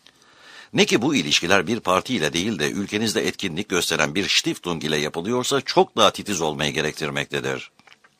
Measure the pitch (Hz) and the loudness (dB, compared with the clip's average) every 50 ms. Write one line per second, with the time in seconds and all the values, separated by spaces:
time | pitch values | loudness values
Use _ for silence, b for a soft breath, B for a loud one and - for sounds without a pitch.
0 | B B B B B B B B B B B B B B B 143 208 208 190 107 | B B B B B B B B B B B B B B B 2 2 4 4 2
1 | 110 160 147 110 73 73 73 - 85 85 98 95 82 90 117 107 - 92 92 92 | 2 2 2 2 2 2 0 0 2 4 4 4 4 2 -2 -2 0 2 2 2
2 | - - 127 92 76 76 69 85 92 113 107 71 73 67 - 95 98 85 101 107 | 2 0 -2 0 0 0 0 0 -2 -2 -2 -2 -2 -2 -2 -4 -4 -4 -2 -2
3 | 113 110 92 107 67 90 - - - 90 76 87 - - 95 87 - - 80 76 | -2 0 0 0 0 -2 -2 -4 -4 -6 -4 -6 -4 -2 0 0 0 0 0 0
4 | 78 73 76 98 95 78 - - - 165 160 - - 87 85 78 73 78 78 76 | 0 0 0 -2 0 0 2 0 0 0 -2 -4 -4 -6 -4 -4 -2 -2 0 0
5 | 73 76 - 85 85 107 123 123 123 - 143 135 - - - 175 190 - - 117 | 0 -2 -4 -4 -4 -2 -2 -2 0 0 0 -2 -2 0 2 2 2 4 4 4
6 | 107 92 - - 92 104 101 80 82 78 73 69 76 73 62 76 76 76 71 - | 4 4 4 2 -4 -4 -2 0 0 0 0 0 -2 0 0 0 -2 -2 -2 -4
7 | 80 73 69 71 69 - 73 69 64 67 65 62 - - _ _ _ - - _ | -4 -4 -2 -4 -4 -4 -4 -4 -2 -2 -4 -6 -8 -12 _ _ _ -20 -20 _
8 | _ - _ | _ -20 _